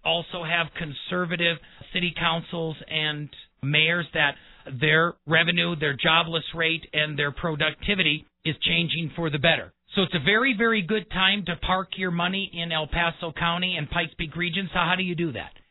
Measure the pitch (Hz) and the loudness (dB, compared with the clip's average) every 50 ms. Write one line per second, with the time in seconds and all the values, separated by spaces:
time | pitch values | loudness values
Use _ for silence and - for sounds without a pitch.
0 | _ 160 165 170 165 - - 180 170 156 170 170 165 156 - - 175 156 139 - | _ 0 0 0 -2 -4 -8 -8 -4 -2 0 0 -2 -2 -4 -8 -8 -8 -8 -12
1 | - - 185 180 180 165 175 170 170 170 170 160 - - - - - - - 185 | -8 -4 -2 -2 0 -2 -2 0 2 0 0 0 -8 -20 -20 -20 -20 -6 -4 -2
2 | 175 175 160 - 165 170 165 170 165 - - 170 165 160 156 - - - 156 156 | -2 -2 -2 0 0 0 0 0 -4 -4 -6 -4 -4 -4 -6 -8 -10 -6 -4 -2
3 | 156 156 151 147 151 143 - - - _ _ _ - 139 147 151 156 160 170 175 | -2 0 -2 -4 -6 -10 -12 -18 -20 _ _ _ -4 2 4 4 4 4 2 0
4 | 165 - - 160 151 143 139 - - - - - - - 139 123 147 151 156 160 | -2 -2 0 2 2 2 2 -2 -14 -20 -20 -18 -14 -12 -4 0 2 4 6 6
5 | 165 175 - _ _ 147 160 160 170 165 175 175 170 175 175 156 151 147 139 123 | 4 4 0 _ _ 2 4 4 4 4 4 2 2 0 0 0 0 -2 0 0
6 | - 175 160 165 170 156 165 165 - - - 165 165 160 165 165 - - - 151 | 2 4 4 4 4 2 -2 -4 -4 -4 -4 -2 0 0 0 -2 -6 -4 -2 0
7 | 151 151 151 139 147 147 139 - - 170 156 143 156 156 - - - - 202 185 | 0 0 0 0 -2 -2 -2 -2 -2 -2 0 0 0 -2 -2 -2 -2 -2 0 2
8 | 180 156 147 156 - _ _ _ _ 156 147 - - - 170 170 175 151 127 165 | 2 0 0 -2 -6 _ _ _ _ -4 -4 -2 -2 0 2 2 0 0 -2 -4
9 | 170 143 - - 170 160 143 151 127 165 160 131 92 - _ _ _ _ - 202 | -4 -4 -4 -2 -2 -2 -2 2 2 2 2 2 -2 -8 _ _ _ _ 0 0
10 | 190 - - 175 131 165 202 220 247 269 254 190 226 233 226 214 185 156 214 214 | 0 2 0 0 2 4 4 4 4 2 2 2 2 2 2 2 0 0 -2 -2
11 | - - - 185 190 190 196 208 185 165 175 - - - 185 185 190 - - - | -2 -4 -2 2 2 2 2 2 -2 -4 -4 -4 0 0 0 0 0 -4 -6 -4
12 | 190 185 175 170 170 180 185 196 196 190 - 170 170 170 165 156 156 147 - 170 | -2 -2 0 0 0 0 -2 -2 -6 -6 -6 -8 -6 -2 -2 -2 -2 0 0 2
13 | 170 165 165 - - 165 151 - 170 170 170 175 180 185 180 165 151 139 - 170 | 2 0 0 -4 -8 -8 -4 -2 0 0 0 0 -2 -2 -2 -4 -4 -2 0 -2
14 | 175 165 - - 170 156 135 165 175 175 160 190 196 180 - 185 170 165 180 185 | -2 -2 -4 -8 -8 -6 -4 -4 -4 -2 -2 -2 -4 -2 0 0 2 2 2 0
15 | 190 180 175 156 170 160 123 101 73 - - - - _ | 0 -2 -2 -2 -2 -2 -2 -6 -10 -10 -14 -20 -20 _